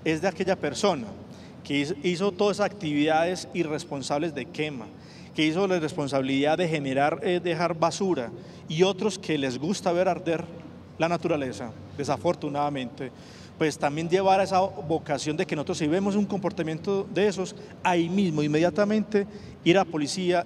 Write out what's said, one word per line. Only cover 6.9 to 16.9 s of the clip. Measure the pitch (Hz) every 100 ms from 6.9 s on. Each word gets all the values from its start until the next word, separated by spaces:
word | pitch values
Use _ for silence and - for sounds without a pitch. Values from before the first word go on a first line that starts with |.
| 131 147 165
eh, | 190 175
dejar | 175 160 170 170
basura, | 170 - 196 151 117 - - - -
y | 156
otros | 185 185 208 202
que | - 151
les | 135 123
gusta | 151 214 185
ver | 175 185
arder | 170 170 160 165 - - - - -
la | 160
naturaleza, | 170 170 156 131 117 120 - - -
desafortunadamente, | 139 135 175 175 151 143 147 139 123 - 131 - - - - -
pues | 156 143
también | 151 147 170
llevar | 185 190 196
esa | 190 185
vocación | 190 - 160 160 - 139 139 151
de | 190
que | 156
nosotros | 143 165
si | 151
vemos | 175 202 202
un | 202
comportamiento | 196 175 - 160 156 202